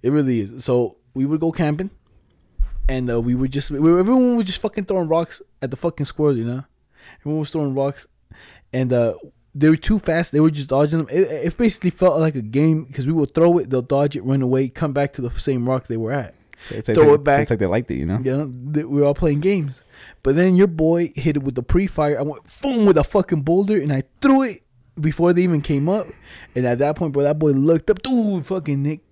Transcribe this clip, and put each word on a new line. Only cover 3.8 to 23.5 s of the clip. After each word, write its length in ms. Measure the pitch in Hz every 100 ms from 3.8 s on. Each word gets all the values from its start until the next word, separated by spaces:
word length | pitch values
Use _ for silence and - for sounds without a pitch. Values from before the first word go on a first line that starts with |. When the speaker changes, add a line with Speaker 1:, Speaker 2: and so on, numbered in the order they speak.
| 160 175
Speaker 1:
everyone 380 | 196 262 247 240
was 100 | 190
just 120 | -
fucking 280 | 208 - 190
throwing 220 | 190 165
rocks 340 | 165 165 - - _
at 100 | 131
the 60 | -
fucking 300 | 170 - 143
squirrels, 320 | - 151 123
you 60 |
know? 200 | 117 127 135 _ _ _ - -
Everyone 200 | 147 156
was 100 | 151
throwing 240 | 160 143
rocks, 320 | 135 139 143 - _ _ - - - _
and, 180 | 127 127
uh, 240 | 123 117 - - _ _
they 140 | 143 151
were 80 | 160
too 220 | - 214
fast. 340 | - - 170
They 80 | 147
were 100 | 160
just 200 | 147 139
dodging 280 | 135 147 165
them. 80 | 151
It, 140 | 156 185
it 260 | 147 160 -
basically 320 | 233 - 180
felt 280 | - 185 151
like 160 | 160
a 60 | 135
game 460 | 107 131 156 156 131
'cause 200 | 139 131
we 60 |
would 220 | 160 139
throw 240 | - 170 175
it, 100 | 131
they'll 140 | 127
dodge 340 | 123 139 143 147
it, 80 |
run 160 | 113 139
away, 280 | 127 131 135
come 260 | - 156
back 180 | 139 143
to 80 | -
the 80 | 123
same 380 | - - 131 120
rock 200 | 131 -
they 100 | 113
were 120 | 113
at. 240 | 139 117 _ _ - -
Speaker 2:
It's 180 | 107 110
like, 80 | 113
Speaker 1:
Throw 160 | 151
Speaker 2:
it's 80 | 147
Speaker 1:
it 40 |
back. 180 | 143 139
Speaker 2:
it's 80 | 147
like 80 | 113
they 80 | 95
liked 240 | 107 123
it, 60 | 65
you 100 | 80
know? 120 | 104
Speaker 1:
You 120 | 131 135
know, 160 | 147 123 131
they, 120 | 151
we 160 | 156 143
were 40 | 143
all 60 |
playing 260 | 143 165 147
games. 420 | 180 202 143 127 _ - - -
But 140 | 131 147
then 180 | 185
your 140 | 180 196
boy 440 | 160 160 170 170 -
hit 200 | 156 143
it 60 |
with 120 | 135
the 80 | 127
pre-fire. 560 | 120 170 196 - 147 135
I 40 |
went, 220 | 143 143 _ -
boom, 240 | 277 240 202
with 100 | 160
a 80 |
fucking 380 | 139 202 180 156
boulder, 340 | 139